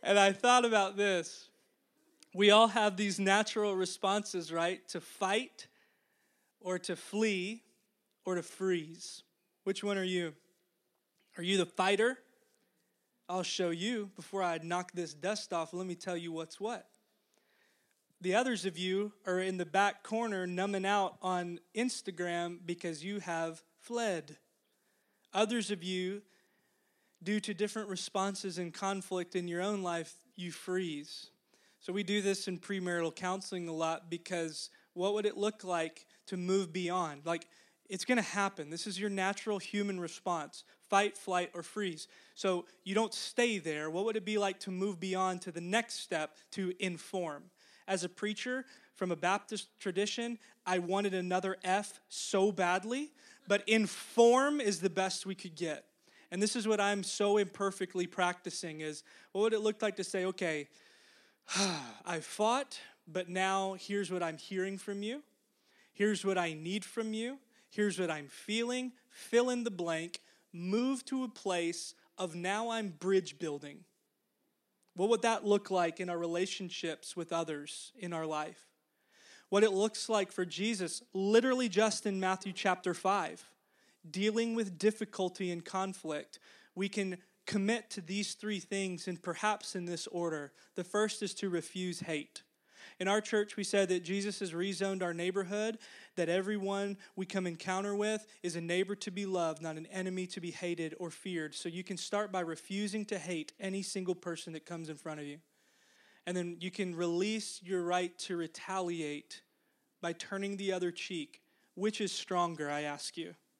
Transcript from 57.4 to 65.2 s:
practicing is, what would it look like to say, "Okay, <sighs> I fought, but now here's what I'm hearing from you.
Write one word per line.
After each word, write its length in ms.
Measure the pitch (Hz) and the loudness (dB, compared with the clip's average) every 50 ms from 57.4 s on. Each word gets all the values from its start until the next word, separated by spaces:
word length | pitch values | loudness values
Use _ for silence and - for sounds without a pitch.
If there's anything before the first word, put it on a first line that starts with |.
| 202 185 - - 196 196 190 - 190 180 - 185 175 | 4 2 0 -2 -2 -2 0 -2 -6 -4 -2 -2 -2
practicing 720 | 175 - - 180 175 175 - _ 170 165 - - 170 156 156 | -2 0 2 2 2 2 -2 _ -10 -8 -8 -8 -8 -8 -8
is, 220 | 156 156 151 143 - - - - - _ _ | -8 -8 -8 -10 -14 -18 -20 -20 -20 _ _
what 100 | 190 208 | 2 2
would 100 | 226 220 | 4 4
it 60 | 220 | 4
look 200 | 214 214 214 214 | 2 2 0 2
like 160 | 220 214 202 | 0 -2 0
to 80 | - 185 | -2 -6
say, 200 | - - 190 185 | -2 -2 0 0
"Okay, 420 | 190 185 - 190 170 156 151 143 - _ - - - - - - - - - _ _ _ _ _ | 0 -2 -2 -2 -2 -2 -2 -4 -8 _ -20 -20 -20 -20 -20 -20 -20 -20 -20 _ _ _ _ _
<sighs> 100 | - - 180 196 190 175 151 131 120 107 - - | -4 0 2 2 2 0 -4 -6 -10 -14 -12 -6
I 160 | - 175 160 | -4 -4 -4
fought, 580 | 156 - - - 214 220 240 269 277 - - - - - - _ _ | -4 -8 -2 2 2 4 4 2 0 -4 -10 -14 -14 -16 -20 _ _
but 220 | - 156 185 180 175 | -6 -6 -6 -4 -2
now 460 | 180 185 190 190 190 196 190 190 190 | 0 0 2 4 4 2 2 0 -2
here's 360 | 185 - - 202 202 202 156 | -6 -6 -2 0 0 0 0
what 120 | 185 180 175 | 0 0 0
I'm 140 | 165 160 | -2 -2
hearing 400 | 156 - - 190 185 185 196 196 | -6 -10 -6 -2 -2 -2 -2 -4
from 260 | 190 - - 202 202 202 | -6 -6 -6 -4 -4 -4
you. 200 | 214 247 294 | -4 -4 -6